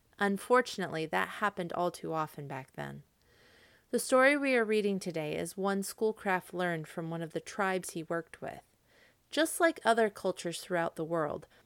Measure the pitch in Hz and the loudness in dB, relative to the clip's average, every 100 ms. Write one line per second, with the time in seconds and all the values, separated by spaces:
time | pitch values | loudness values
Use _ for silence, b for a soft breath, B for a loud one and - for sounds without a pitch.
0 | _ - 202 196 - 247 247 - 170 160 | _ -2 0 0 4 4 4 -2 -4 -4
1 | 160 185 190 - 208 196 175 - 175 170 | -2 0 -2 -2 -2 -2 -4 -2 -2 -2
2 | 165 160 151 - 143 135 - - 143 143 | -4 -2 -4 -6 -10 -10 -10 -10 -10 -12
3 | - _ b b b b b b b 240 | -18 _ b b b b b b b -4
4 | - 262 262 294 277 254 214 214 202 190 | 2 6 6 6 4 2 4 2 2 0
5 | 190 165 151 156 170 - 190 196 190 - | -2 -4 -4 -4 -4 -2 -2 0 -2 -2
6 | 220 214 202 185 - 180 180 165 151 - | -2 -2 -2 -2 -2 -2 -2 -2 -6 -8
7 | 165 165 165 165 - - 190 190 - 170 | -6 -4 -6 -6 -6 -2 0 0 -4 -8
8 | 160 170 - - - - - _ _ b | -4 -4 -6 -10 -12 -12 -16 _ _ b
9 | b b b - 320 - 330 - 226 226 | b b b 0 0 4 4 4 4 4
10 | 220 - 190 180 175 165 - 180 170 - | 4 2 -2 -2 -4 -6 -2 -2 0 -2
11 | 160 170 156 - - b | -2 0 0 -4 -10 b